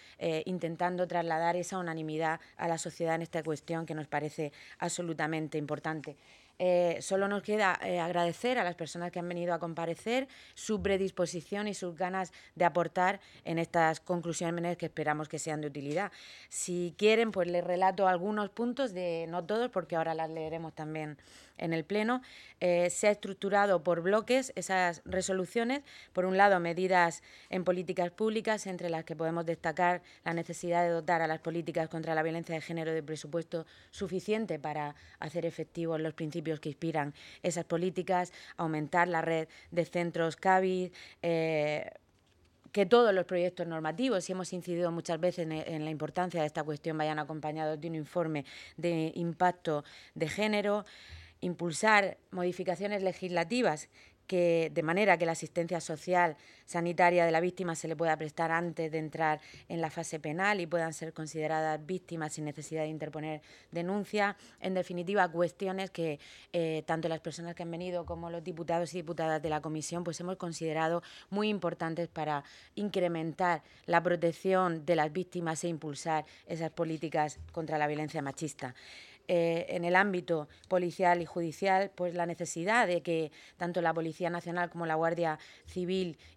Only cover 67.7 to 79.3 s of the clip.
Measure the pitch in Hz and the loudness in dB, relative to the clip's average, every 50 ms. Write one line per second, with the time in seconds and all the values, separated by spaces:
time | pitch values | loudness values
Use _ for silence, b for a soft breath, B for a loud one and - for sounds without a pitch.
67.7 | 170 165 180 180 175 175 165 - 175 165 170 170 170 170 160 180 170 165 170 147 | -6 -6 -6 -4 -4 -4 -4 -6 -8 -8 -8 -8 -8 -8 -8 -8 -8 -8 -2 0
68.7 | 170 170 175 156 160 185 160 156 170 160 165 160 160 156 147 165 151 151 147 160 | 0 0 0 -2 -4 -8 -6 -6 -4 -2 0 0 0 0 0 0 -2 -2 -2 -4
69.7 | 156 156 147 - 170 175 175 170 160 - 175 180 185 180 185 170 160 - 160 160 | -4 -4 -4 -4 -6 -4 -4 -4 -6 -6 -6 -6 -6 -6 -6 -8 -6 -4 -4 -2
70.7 | 151 156 160 160 170 175 B B B B B B 190 202 214 214 208 190 170 170 | 0 2 2 2 2 0 B B B B B B -2 0 2 2 0 0 0 -2
71.7 | 170 - 170 160 160 160 170 160 - 160 156 151 151 143 B B B B B B | -2 -2 -4 -4 -2 -2 -4 -4 -4 -4 -2 -2 -2 -2 B B B B B B
72.7 | _ - 202 202 - 196 180 175 170 160 160 165 147 - 185 175 170 151 B B | _ -6 -4 -2 0 2 2 2 0 0 -2 -4 -2 0 2 2 2 0 B B
73.7 | B B B - 170 170 170 180 175 170 160 170 156 - - 190 190 185 185 180 | B B B 2 2 4 4 4 2 4 2 0 0 0 0 4 4 4 4 2
74.7 | 165 160 147 160 175 160 151 156 151 185 180 - - 180 170 160 160 147 - 175 | 0 -2 0 2 4 4 4 2 0 -4 -6 -4 -4 -4 -2 -2 -2 -2 -2 -4
75.7 | 165 147 160 156 143 131 - 170 160 156 151 B B B B - 175 160 165 160 | -4 -4 -6 -8 -8 -6 -2 0 0 0 -2 B B B B -10 -6 -4 -4 -6
76.7 | - - 170 160 160 151 170 156 151 160 151 147 - - - - - 175 160 147 | -2 -2 -2 -2 -2 -4 -6 -2 0 0 0 0 -2 -8 -16 -10 -8 -8 -4 -2
77.7 | 156 151 151 147 151 147 156 147 156 160 143 139 135 - 160 143 - - 139 127 | 0 0 0 0 0 -2 -4 -4 -4 -4 -6 -6 -6 -6 -8 -8 -8 -8 -10 -10
78.7 | 123 B B B B B B B B B _ - | -10 B B B B B B B B B _ 0